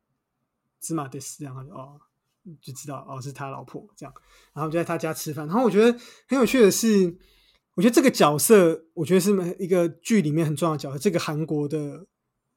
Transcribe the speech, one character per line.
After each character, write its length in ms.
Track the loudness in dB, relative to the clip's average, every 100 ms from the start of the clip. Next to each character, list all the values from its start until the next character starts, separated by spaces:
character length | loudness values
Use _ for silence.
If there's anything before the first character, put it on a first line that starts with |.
| _ _ _ _ _ _ _ _
芝 140 | -8
麻 160 | -8 -8
で 100 | -12
す”， 160 | -16 -14
这 40 |
样， 100 | -14
他 80 | -14 -16
就， 80 |
哦， 260 | -18 -20 -20 _ _ _ _ -20 -20
就 100 | -18
知 160 | -16 -14
道， 180 | -14 -12
哦， 120 | -12
是 120 | -12
他 160 | -12 -12
老 120 | -12
婆 240 | -14 -16 -18 _
这 80 | -20
样， 100 | -20 _ _ _
然 100 | -8
后 80 | -4
就 80 | -4
在 60 | -2
他 120 | -4
家 160 | -4
吃 200 | -8 -8
饭。 120 | -8 -4
然 80 |
后 120 | 0 2
我 40 |
觉 100 | 4
得 160 | 2 2 -8 -20 _
很 100 | 0
有 60 | 2
趣 160 | 4
的 100 | 4
是， 460 | 4 2 4 2 -2 _ _ _ _ _
我 80 | 0
觉 80 | 4
得 40 |
这 80 | 4
个 80 | 4
角 280 | 4 2 2
色， 480 | 6 6 6 2 -8
我 120 | -8 0
觉 80 |
得 60 | 2
是 120 | 2 0 0 -6
一 80 | -2
个 220 | 0 0
剧 320 | -4 0 2
里 100 | 2
面 140 | 0 -2
很 100 | 0
重 120 | -2
要 40 |
的 60 | -2
角 120 | -6
色， 40 | -4
这 140 | -2
个 80 | -2
韩 260 | -4 -6 -4
国 220 | -4 -2
的 400 | -4 -6 -12 -20 _ _ _ _